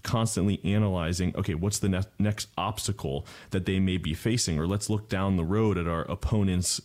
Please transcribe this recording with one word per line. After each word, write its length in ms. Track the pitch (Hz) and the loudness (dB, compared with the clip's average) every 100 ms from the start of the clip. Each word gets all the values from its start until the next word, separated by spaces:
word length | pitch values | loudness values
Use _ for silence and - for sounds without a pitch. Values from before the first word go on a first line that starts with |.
constantly 580 | - 117 113 - 98 98 | -4 0 0 2 0 0
analyzing, 720 | 85 104 104 92 82 87 90 - | 0 2 2 0 0 0 0 -2
okay, 180 | 95 | -2
what's 240 | 78 98 - | -2 -2 0
the 100 | 101 | 2
ne-, 120 | 92 98 - | 0 -2 -2
next 300 | 104 107 - - | -2 -2 -6 -4
obstacle 640 | 98 107 - 101 76 69 - - - | -4 -2 -4 -4 -4 -6 -8 -16 -6
that 120 | 92 | -2
they 160 | 90 95 | 0 2
may 160 | 95 90 | 2 0
be 160 | 80 | -2
facing? 460 | 78 113 117 - 78 | -2 0 0 0 0
Or 80 | 85 | 0
let's 240 | 104 - | -2 -2
look 180 | 107 - | -4 -2
down 280 | 95 98 95 | 0 2 2
the 80 | |
road 340 | 80 104 110 90 | 2 2 2 2
at 80 | 85 | 0
our 160 | 82 | -2
opponents 800 | - 85 - 110 98 90 90 - | -4 -4 0 2 4 2 0 -2